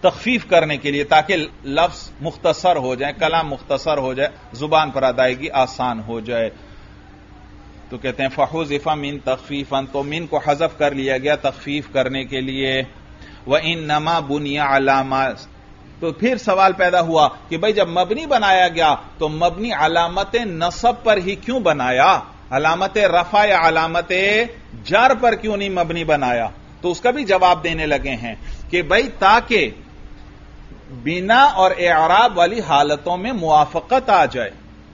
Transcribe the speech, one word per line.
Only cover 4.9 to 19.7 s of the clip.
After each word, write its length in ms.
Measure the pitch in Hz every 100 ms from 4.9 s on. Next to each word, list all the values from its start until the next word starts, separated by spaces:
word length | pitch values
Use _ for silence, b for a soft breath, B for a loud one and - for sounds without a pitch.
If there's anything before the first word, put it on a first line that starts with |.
पर 140 | 135
अदायगी 440 | 131 123 127 127 151
आसान 520 | 139 131 - 127 113
हो 200 | 107 117
जाए। 320 | 110 120 110 - B B B B B - - - - - - - -
तो 80 | 123
कहते 240 | 127 123
हैं, 80 | 135
फहुज़िफ़ा 640 | 139 139 160 156 143 156
मिन 240 | 151 143 143
तख़फ़ीफ़न, 680 | 131 131 - 143 139 139 135
तो 160 | 143
मिन 240 | 143 156 165
को 120 | 151
हज़फ 380 | 147 143 160 -
कर 160 | 147
लिया 240 | 139 135 131
गया 180 | 135 147
तख़फ़ीफ़ 560 | 139 - - 147 143
करने 320 | 135 127 135
के 160 | 131 135
लिए। 460 | 131 131 131 131 127 - - B B B -
"व 80 | 147
इन्नमा 640 | 160 170 156 151 151 170
बुनिया 440 | 143 147 147 143
अला 380 | 143 135 135 135
मा" 260 | 135 135 135 107 - - - - - -
तो 120 | 170
फिर 260 | 151 226 247
सवाल 340 | - 190 190
पैदा 280 | 185 180 180
हुआ 280 | 165 160 147
कि 280 | - - 165
भाई 160 | 208
जब 160 | 208 180
मबनी 380 | 170 180 226 320
बनाया 420 | 254 202 190 180
गया, 260 | 165 156 127 - -
तो 80 | 156
मबनी 420 | 156 180 170 233